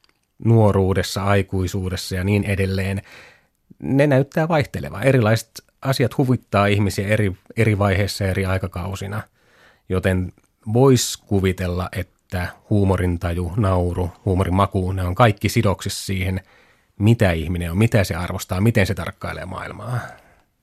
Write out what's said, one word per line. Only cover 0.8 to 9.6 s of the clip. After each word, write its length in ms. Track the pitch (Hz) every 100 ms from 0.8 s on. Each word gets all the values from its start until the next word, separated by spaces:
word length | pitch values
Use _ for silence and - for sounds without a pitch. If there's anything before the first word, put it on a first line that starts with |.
| 95 95 - 104
aikuisuudessa 920 | 98 101 95 95 92 101 92 90 - 92
ja 80 |
niin 200 | 95 101
edelleen. 580 | 101 95 95 95 95 98 - - - _ _ _ _ -
Ne 280 | 73 135 147
näyttää 400 | 131 127 170 160
vaihtelevan. 560 | 160 110 92 69 95
Erilaiset 640 | 127 131 107 110 - - - _
asiat 360 | 131 131 117 -
huvittaa 480 | 127 123 - 101 101
ihmisiä 420 | 104 101 101 98
eri, 300 | 107 101 95 - -
eri 220 | 110 98
vaiheissa 440 | 101 95 98 -
ja 60 | 98
eri 160 | 90 95
aikakausina, 760 | 95 92 90 95 98 98 104 - _ _ _